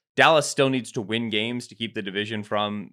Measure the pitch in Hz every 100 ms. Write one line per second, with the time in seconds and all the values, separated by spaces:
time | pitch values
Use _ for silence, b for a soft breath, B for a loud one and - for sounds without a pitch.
0 | _ - 135 160 135 - 135 131 113 -
1 | 98 110 117 107 113 120 120 104 113 113
2 | 101 95 107 110 104 107 104 104 -